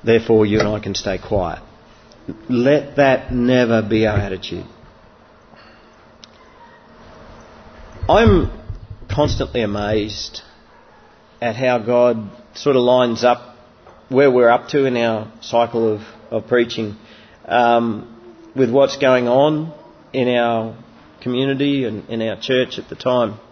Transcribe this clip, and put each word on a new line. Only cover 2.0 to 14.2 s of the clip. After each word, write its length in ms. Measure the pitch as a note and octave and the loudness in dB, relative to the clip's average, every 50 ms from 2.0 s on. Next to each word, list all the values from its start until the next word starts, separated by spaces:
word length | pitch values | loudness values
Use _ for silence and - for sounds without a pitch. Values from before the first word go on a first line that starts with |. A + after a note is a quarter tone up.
| - - - - - - D#2+ - - - | -20 -20 -20 -18 -16 -16 -16 -14 -8 -4
Let 480 | B2+ A#2+ A#2+ C3+ D3 D3 C#3 - - | -2 0 2 2 2 2 0 -4 0
that 340 | C#3+ C#3+ C3+ C3 B2 - - | 2 2 2 2 0 -2 -6
never 520 | B2 B2 A#2+ B2 B2+ B2+ B2 A2+ A#2 A2 | -4 -2 0 2 4 2 2 2 2 0
be 240 | G#2+ G2+ A2+ A2 A2 | 0 0 0 0 0
our 100 | G#2+ G#2+ | 0 0
attitude. 480 | G2+ G2 G2 F#2+ F#2 - - F2+ F2+ - - - - - - - - _ - _ _ _ _ - _ _ _ - - - - - - - - - - - - - _ - - - - B5 B5 - - A#5 A#5 A5+ A5+ _ - - - - - - - - - - - - - - - - - - - - - - - - - | -2 -2 -4 -8 -10 -10 -10 -12 -12 -12 -14 -20 -20 -20 -20 -20 -20 _ -20 _ _ _ _ -20 _ _ _ -20 -20 -20 -20 -20 -20 -20 -20 -20 -20 -20 -20 -20 _ -20 -20 -20 -20 -20 -20 -20 -20 -20 -20 -20 -20 _ -20 -20 -20 -20 -20 -20 -20 -20 -20 -20 -20 -20 -20 -20 -20 -20 -20 -20 -20 -20 -20 -14 -8 0 2
I'm 420 | E3 G#3 A#3 A3 G3 E3+ - - - - - - - - - - - - - - | 4 4 6 6 4 4 2 -2 -6 -12 -16 -16 -16 -16 -16 -20 -20 -20 -10 -6
constantly 500 | - D3 D3 C#3+ - - C3+ - - B2 | -2 0 0 0 0 -4 -6 -4 -2 -4
amazed 800 | A2+ G#2 G2+ G2+ G#2 G2+ A2 A2 G#2 G#2+ G#2 - - - - - - - _ _ _ _ _ - _ _ _ _ _ _ _ _ _ _ _ _ | -4 -2 -4 -4 -4 -2 -2 -2 -2 -4 -8 -12 -14 -14 -16 -18 -20 -20 _ _ _ _ _ -20 _ _ _ _ _ _ _ _ _ _ _ _
at 140 | A#2+ A#2 A2 | -6 -6 -4
how 220 | A#2+ C3 B2+ B2 A#2+ | -2 0 0 0 0
God 520 | G#2 A2+ B2 B2 B2 B2 A#2 A2 G#2+ G2 F#2 - - _ - | -2 0 2 4 4 4 2 0 -6 -12 -16 -20 -20 _ -20
sort 220 | - - D3 C3+ | -4 -2 2 2
of 40 | B2+ A#2+ | 4 4
lines 380 | B2 B2+ B2+ B2 A#2+ A2+ A2 | 4 4 4 2 0 0 2
up 320 | A#2 B2 B2 B2 - - - - - _ _ _ _ - - - _ _ | 2 2 2 2 -4 -20 -20 -20 -20 _ _ _ _ -20 -20 -20 _ _
where 220 | C3 B2+ | 2 4